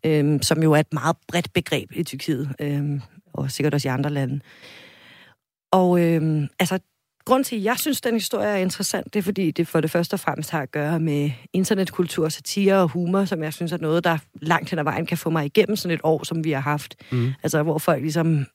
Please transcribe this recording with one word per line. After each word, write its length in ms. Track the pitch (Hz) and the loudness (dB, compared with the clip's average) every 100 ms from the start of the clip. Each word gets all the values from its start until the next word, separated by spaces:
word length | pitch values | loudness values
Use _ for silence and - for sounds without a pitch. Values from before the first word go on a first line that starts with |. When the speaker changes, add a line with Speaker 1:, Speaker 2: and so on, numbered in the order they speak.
| 160 | 2
Speaker 1:
øhm, 360 | 151 147 147 | 4 4 2
som 200 | - 156 | 2 4
jo 100 | 160 | 6
er 60 | 151 | 4
et 120 | 151 | 2
meget 240 | 151 147 - - | -2 -2 -2 -2
bredt 240 | 175 170 | -4 -2
begreb 380 | 180 - 139 101 | -4 -2 -4 -4
i 80 | - | -6
Tyrkiet, 520 | 170 135 - 135 143 131 | -6 -6 -4 -2 -4 -4
øhm, 400 | 147 143 143 143 - - _ | -4 -2 -2 -4 -8 -20 _
og 180 | - 135 | -6 -6
sikkert 240 | - 147 | -2 0
også 140 | 147 135 | 0 0
i 20 | |
andre 200 | 127 147 | -2 -2
lande. 300 | 147 131 139 - - - - - - - - - _ _ _ _ | -2 -2 -4 -8 -20 -20 -20 -20 -20 -20 -20 -20 _ _ _ _
Og, 280 | 185 185 175 | 4 6 4
øhm, 460 | 170 165 156 151 143 _ | 4 2 2 0 -2 _
altså, 200 | 180 185 _ _ _ _ | -2 -2 _ _ _ _
grunden 200 | - 262 | 0 2
til, 120 | 269 226 | 2 -2
at 60 | |
jeg 140 | 196 240 | -2 -2
synes, 220 | 311 269 | -2 -2
den 140 | 247 | 0
historie 340 | 226 185 214 208 | -2 -2 -2 0
er 80 | 202 | 0
interessant, 580 | 185 - 196 170 - | 0 -2 -4 -4 -2
det 40 | 208 | -2
er, 40 | |
fordi 280 | 180 196 175 | -2 0 0
det 180 | 147 165 | 0 0
for 120 | 165 | 0
det 100 | 156 | 2
første 240 | 175 170 | 0 0
og 60 | 190 | -2
fremmest 300 | - - 151 | -2 -4 -4
har 120 | 160 | -4
at 80 | 131 | -4
gøre 300 | 151 147 160 | -4 -2 0
med 300 | 160 143 147 131 - | 0 0 0 -4 -4
internetkultur, 760 | 185 185 196 190 - 170 - 160 | -2 0 0 0 0 -2 0 -2
satire 460 | - - - 196 196 | -2 -6 0 4 4
og 120 | 175 | 4
humor, 360 | 170 175 196 | 2 0 0
som 180 | 196 175 | 0 -2
jeg 100 | 156 | -4
synes 200 | 151 170 | -6 -6
er 60 | 170 | -2
noget, 260 | 156 165 | 0 2
der 140 | 170 160 - - | 2 -2 -4 -10
langt 280 | 156 165 156 | 0 0 0
hen 80 | 170 | -2
ad 60 | |
vejen 220 | 147 110 165 | -2 -2 -2
kan 120 | 170 | -4
få 120 | - | -2
mig 160 | 160 143 | -2 2
igennem 300 | - 180 214 | 2 2 0
sådan 180 | 175 | -2
et 60 | 165 | 0
år, 200 | 160 160 | 0 0
som 200 | - 165 | -2 -4
vi 60 | 160 | -2
har 100 | 139 | -2
haft. 340 | 139 147 - - - | -2 -4 -6 -20 -4
Speaker 2:
Mhm. 200 | 127 120 131 | 0 0 -2
Speaker 1:
Altså, 200 | 156 151 | -2 0
hvor 160 | 151 160 | 0 0
folk 220 | - 147 | 0 0
ligesom 440 | 151 156 165 156 135 | 0 0 2 2 0